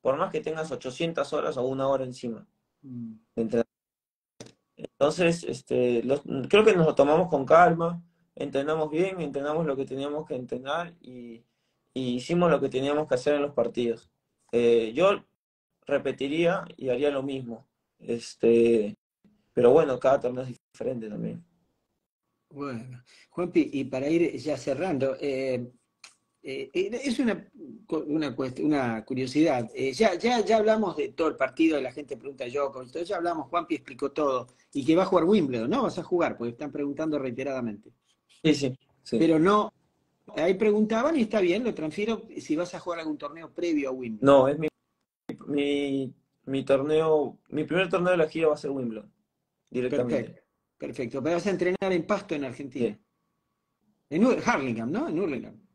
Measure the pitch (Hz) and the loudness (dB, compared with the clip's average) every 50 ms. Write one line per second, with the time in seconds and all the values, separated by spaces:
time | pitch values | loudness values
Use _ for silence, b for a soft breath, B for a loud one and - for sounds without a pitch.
0 | _ 131 135 147 180 170 170 156 - 156 156 160 156 - 139 120 - 131 127 - | _ 0 0 0 -2 -4 -4 -6 -6 -6 -6 -6 -6 -8 -8 -8 -8 -10 -6 -4
1 | 165 165 165 - 139 - - 147 156 - - 127 123 131 135 135 135 135 139 131 | -4 -4 -2 -4 -6 -4 -4 -4 -4 -4 -4 -2 -4 -2 -2 -2 0 0 0 0
2 | 131 127 123 - - 120 113 107 - _ _ _ _ _ _ _ _ 139 127 120 | -2 -6 -10 -10 -10 -10 -10 -10 -14 _ _ _ _ _ _ _ _ -16 -12 -12
3 | 117 113 110 - _ _ _ - 113 110 117 117 117 _ _ _ _ _ _ _ | -12 -12 -14 -18 _ _ _ -4 -4 -2 0 -2 -2 _ _ _ _ _ _ _
4 | _ _ _ _ _ _ _ _ - - _ _ _ _ _ - - - _ _ | _ _ _ _ _ _ _ _ -20 -20 _ _ _ _ _ -18 -18 -18 _ _
5 | 139 147 160 165 180 170 170 170 - - 131 127 _ - 123 123 123 123 120 117 | 0 0 2 2 2 2 2 0 -4 -8 -10 -10 _ -2 0 2 2 2 2 0
6 | 117 123 139 160 - - - 139 131 139 - 202 214 220 202 180 165 156 - - | 2 0 -2 -2 -2 -6 -6 -6 -2 4 4 6 8 8 6 6 4 4 6 6
7 | 139 143 151 165 180 170 160 139 135 127 156 165 175 170 165 165 170 170 175 170 | 6 6 6 4 4 2 0 -2 4 6 8 8 8 8 6 2 0 -2 -4 -6
8 | - _ _ _ _ _ _ - 135 143 139 139 139 151 156 160 156 151 151 160 | -12 _ _ _ _ _ _ -10 -10 -4 -4 -4 -2 0 -2 -2 -2 -2 0 0
9 | 185 190 190 180 160 143 135 139 139 147 151 165 165 151 135 131 135 135 131 135 | -2 -2 -2 -6 -6 -6 -6 -6 -4 -2 -2 -2 0 -2 -2 -2 -4 -6 -6 -6
10 | 139 143 147 151 147 - 147 127 127 120 143 127 131 135 147 165 175 170 170 _ | -6 -4 -6 -6 -6 -6 -8 -8 -6 -8 -8 -8 -6 -4 -4 -4 -6 -8 -14 _
11 | _ 127 127 123 120 120 113 113 _ _ _ _ _ _ _ _ _ _ _ 131 | _ -20 -18 -16 -16 -16 -18 -18 _ _ _ _ _ _ _ _ _ _ _ -6
12 | 131 123 123 123 127 - 170 175 175 175 151 135 131 127 117 127 135 139 147 151 | -4 -2 -4 -4 -2 -2 2 4 4 4 4 4 0 -2 -2 -2 -2 0 0 -2
13 | 151 151 131 123 - 147 147 143 143 143 139 - 117 117 - - 120 117 113 - | 0 0 -2 0 2 0 0 0 0 -2 0 -2 -2 -2 -2 -2 -2 -2 -4 -6
14 | _ _ _ _ _ _ _ _ _ _ - 120 120 117 117 117 113 110 117 135 | _ _ _ _ _ _ _ _ _ _ 0 4 4 6 6 4 4 0 0 2
15 | 175 196 208 - - _ _ _ _ _ _ _ _ _ _ _ _ - 143 135 | 2 2 2 0 -6 _ _ _ _ _ _ _ _ _ _ _ _ -2 -2 0
16 | - 139 131 - 135 139 143 160 170 170 185 190 165 - - - 131 131 123 123 | 0 -2 -4 -4 -4 -4 0 2 2 2 2 0 -4 -10 -14 -8 -2 -2 0 2
17 | 143 147 143 135 131 143 135 135 131 117 117 110 _ _ _ _ _ _ _ _ | 2 0 0 0 -4 -4 -6 -6 -8 -10 -12 -14 _ _ _ _ _ _ _ _
18 | - - 117 117 - - - _ - 117 117 117 117 117 117 113 104 104 104 _ | -6 -6 -6 -6 -6 -12 -8 _ 4 6 6 8 6 6 6 4 2 0 -6 _
19 | _ _ _ _ _ _ _ _ _ _ _ - 123 120 135 160 160 143 127 123 | _ _ _ _ _ _ _ _ _ _ _ 4 6 8 8 8 6 4 0 0
20 | - 135 135 139 - 127 123 127 131 131 117 _ _ _ _ - 113 120 131 117 | 2 4 4 4 2 -2 -4 -4 -8 -10 -12 _ _ _ _ -8 -6 -6 -6 -6
21 | 110 107 104 113 113 113 113 - - _ _ _ _ _ _ _ _ _ _ _ | -8 -8 -8 -8 -8 -8 -8 -10 -16 _ _ _ _ _ _ _ _ _ _ _
22 | _ _ _ _ _ _ _ _ _ _ - 139 143 139 127 113 120 127 127 123 | _ _ _ _ _ _ _ _ _ _ -14 -12 -10 -10 -10 -10 -12 -14 -18 -18
23 | _ b b b b b _ - 180 175 175 175 143 - - 139 135 135 131 131 | _ b b b b b _ -6 -6 0 2 2 0 2 -2 -6 -6 -4 -4 -4
24 | 139 147 160 170 170 147 - 127 120 151 147 127 - 151 135 135 170 190 160 131 | -2 0 2 2 2 0 -2 -4 -4 -4 -6 -4 -2 -4 -4 -2 -2 -2 -2 0
25 | 131 135 131 - - 143 135 131 135 131 127 120 120 120 _ _ _ _ _ _ | 0 -2 -2 -2 -4 -4 -4 -2 -2 -2 -4 -4 -6 -10 _ _ _ _ _ _
26 | - - _ _ _ _ _ _ _ - 135 135 139 - _ 175 190 202 226 247 | -20 -20 _ _ _ _ _ _ _ -12 -10 -10 -10 -6 _ -4 -4 -2 -4 -6
27 | 269 285 226 - 269 226 196 165 - _ _ - 170 135 117 - - _ 165 156 | -4 -4 -2 0 0 0 0 -2 -6 _ _ -20 -20 -18 -18 -20 -10 _ -6 -6
28 | - 151 147 160 151 139 120 127 135 127 127 - - 151 151 143 131 120 113 110 | -4 -2 -2 -2 -2 -4 -4 -4 -6 -6 -4 -4 0 0 2 2 0 0 -2 -4
29 | 110 - 131 127 127 120 127 147 160 165 139 123 117 110 - - 127 135 131 135 | -6 -6 -6 -4 -4 -2 2 2 2 4 2 0 -2 -4 -6 -4 -4 -4 0 2
30 | 220 208 180 170 - 233 247 233 208 175 220 220 214 220 220 220 220 185 151 151 | 2 2 2 2 0 0 0 0 2 2 2 4 4 4 2 2 2 -2 -2 -4
31 | 139 - - - 165 156 - - 135 123 - - 160 160 156 143 131 123 120 151 | -6 -6 -2 0 0 0 0 0 -4 -4 2 2 4 4 4 2 -2 -4 -8 -12
32 | 147 - 139 113 117 139 139 127 135 120 120 143 143 135 117 127 127 123 - 156 | -12 -12 -12 -12 -12 -16 -10 -10 -10 -6 -2 -2 -2 -2 -4 -10 -16 -12 -8 -10
33 | 175 170 208 175 170 175 170 160 143 - - 170 165 - 160 143 - - 131 120 | -6 -4 -4 -4 -2 -2 -4 -4 -6 -4 -4 -4 -2 -2 -6 -8 -6 -14 -8 -6
34 | 143 139 - - 151 143 131 127 120 b b b b b - 139 127 131 160 175 | -6 -4 -2 0 0 0 0 -2 -4 b b b b b -8 -4 2 4 4 4
35 | 190 185 190 175 160 175 208 214 160 131 123 117 110 127 190 269 233 175 - 180 | 4 4 4 4 4 6 4 4 4 2 0 -2 -2 0 0 0 0 -2 -2 -6
36 | 160 - 185 175 165 131 104 - 117 120 120 - 151 143 - 147 143 143 143 - | -6 -2 0 0 0 0 -2 -4 -8 -8 -8 -8 -12 -10 -8 -6 -6 -6 -4 -4
37 | 156 160 151 143 131 131 120 123 135 143 135 131 120 113 104 101 _ - _ _ | -4 -2 -2 -4 -4 -6 -6 -6 -6 -6 -6 -4 -6 -6 -8 -10 _ -20 _ _
38 | _ _ _ _ _ _ _ _ - 160 147 131 139 131 131 - _ _ _ _ | _ _ _ _ _ _ _ _ 2 2 2 2 0 -4 -4 -6 _ _ _ _
39 | _ - - 117 165 160 165 156 160 190 208 214 208 - _ _ _ _ _ _ | _ -2 2 4 4 6 6 6 6 6 6 4 2 0 _ _ _ _ _ _
40 | _ _ _ _ _ - - - 156 180 190 185 220 214 208 214 220 208 226 220 | _ _ _ _ _ -10 -4 0 2 2 2 4 4 4 4 4 2 2 2 0
41 | 240 302 339 285 226 214 - 220 185 175 170 214 254 226 165 - 156 156 151 - | 0 2 2 2 0 2 2 2 2 2 2 0 0 -4 -4 -4 -6 -6 -4 -4
42 | 208 226 226 208 - - - - - - 160 156 175 170 - 170 - 175 170 170 | -2 -2 -4 -6 -6 -12 -14 -14 -6 -4 -2 -2 -2 -6 -8 -10 -8 -8 -8 -6
43 | 160 156 151 139 - 143 147 165 165 143 _ - 170 175 160 147 139 131 131 131 | -6 -6 -8 -6 -8 -12 -12 -12 -16 -14 _ -4 -2 0 0 0 0 -2 -4 -6
44 | 127 117 110 104 123 139 139 139 127 135 147 151 160 156 _ _ _ _ _ _ | -6 -8 -6 2 6 8 8 8 8 6 2 0 -4 -4 _ _ _ _ _ _
45 | _ _ _ _ _ - - - - - 143 143 143 143 143 143 143 139 135 135 | _ _ _ _ _ -14 -14 -14 -8 -6 -4 -2 0 0 0 -2 -2 -2 -4 -4
46 | 135 131 - _ _ _ _ _ _ - 135 135 131 - 135 135 135 151 156 156 | -4 -6 -10 _ _ _ _ _ _ -6 -6 -6 2 2 2 2 2 2 0 2
47 | 160 160 156 151 143 117 - _ _ _ - 147 156 131 156 180 190 175 190 180 | 2 4 2 2 2 -2 -6 _ _ _ -6 -6 -4 -2 0 0 0 0 0 0
48 | 175 180 180 170 160 156 - 160 165 156 151 147 - 143 139 135 127 117 110 107 | 2 2 2 2 2 0 0 0 2 2 2 0 -4 -6 -6 -4 -4 -6 -6 -8
49 | 104 - _ _ _ _ _ _ _ _ _ _ _ _ - 127 123 127 135 139 | -14 -18 _ _ _ _ _ _ _ _ _ _ _ _ -6 -4 -2 -2 0 -2
50 | 123 123 117 131 104 - - - _ _ _ _ _ _ _ _ - 139 123 - | -2 0 -2 -2 -4 -6 -12 -20 _ _ _ _ _ _ _ _ -12 -12 -8 -8
51 | 131 117 - 139 120 156 175 170 175 202 190 165 175 180 185 190 196 190 185 170 | -8 -6 -6 -4 -2 -2 -2 0 0 -2 -2 0 0 -2 -2 -2 -2 0 0 -2
52 | 160 - 208 196 - - 165 147 139 131 117 - 143 131 - 139 120 107 104 _ | 0 -2 -4 -4 -2 -6 -6 -6 -6 -8 -10 -12 -14 -12 -4 -2 -2 -2 -2 _
53 | _ _ _ _ _ _ _ _ _ _ _ _ _ _ _ _ _ _ _ _ | _ _ _ _ _ _ _ _ _ _ _ _ _ _ _ _ _ _ _ _
54 | _ _ 139 170 220 262 220 - - - 240 175 135 127 113 113 110 120 160 226 | _ _ 2 2 4 4 4 2 2 0 0 0 0 -2 -4 -4 -4 -4 -4 -4
55 | 311 349 156 160 202 170 139 113 107 - - - _ _ | -4 -4 -2 -2 -2 -2 -4 -6 -8 -12 -18 -20 _ _